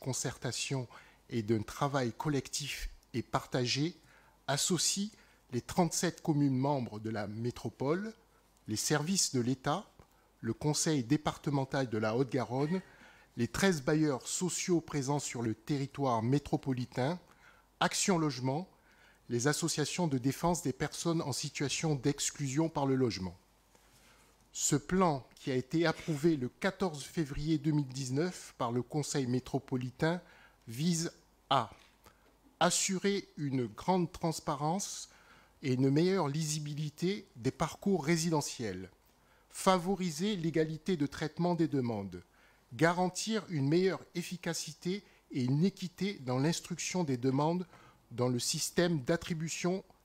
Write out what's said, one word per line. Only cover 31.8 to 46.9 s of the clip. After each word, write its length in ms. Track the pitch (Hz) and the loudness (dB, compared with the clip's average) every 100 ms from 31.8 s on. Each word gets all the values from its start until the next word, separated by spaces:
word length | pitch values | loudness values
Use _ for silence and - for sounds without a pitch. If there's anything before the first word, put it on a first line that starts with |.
| - _ - - _ _ _ - | -20 _ -20 -20 _ _ _ 0
assurer 720 | 170 - - 185 196 202 - - | 2 2 0 0 0 0 -4 -6
une 280 | 143 131 117 | -2 0 -2
grande 440 | 104 - 185 170 | -2 2 2 2
transparence 960 | - 165 156 - 143 151 185 - - - - - - - _ | 0 -4 -2 -4 -2 -2 -2 -4 -8 -14 -18 -20 -20 -20 _
et 120 | 139 | -2
une 140 | 127 135 | 2 4
meilleure 400 | 139 180 190 147 | 4 4 2 2
lisibilité 960 | 151 156 156 147 147 151 - 175 208 - - | 0 -2 -4 -6 -6 -6 -4 -2 -2 -8 -6
des 160 | 120 | -4
parcours 520 | - 160 - 202 185 | -2 -4 -2 0 2
résidentiels, 840 | 143 170 165 156 - - 110 92 92 - _ _ _ _ _ | 2 2 2 0 0 -4 -6 -6 -10 -16 _ _ _ _ _
favoriser 880 | - - 185 170 196 185 147 202 202 | -2 2 4 2 0 -2 -2 -2 0
l'égalité 640 | 165 160 156 156 - 180 | 0 0 0 -2 -2 0
de 80 | 143 | 0
traitement 480 | - 156 - 175 | -2 -6 0 0
des 140 | 170 160 | 2 2
demandes, 540 | 139 120 110 98 87 - _ - _ _ | 0 0 -2 -6 -10 -16 _ -20 _ _
garantir 680 | 117 165 175 180 180 - 220 165 | 2 2 4 0 -2 -2 -2 -2
une 200 | 160 135 | 0 2
meilleure 340 | 165 190 156 - | 4 4 0 -6
efficacité 880 | 170 170 175 180 165 - 147 175 196 - - - | -8 -8 -6 -6 -6 -8 -8 -4 -4 -6 -20 -8
et 140 | 202 | -2
une 200 | 123 143 | 2 4
équité 540 | 190 - 180 - 190 196 | 2 0 -8 -4 -4 -4
dans 180 | 127 127 | -2 0
l'instruction 640 | 147 165 - 170 - | 0 0 -6 -8 -4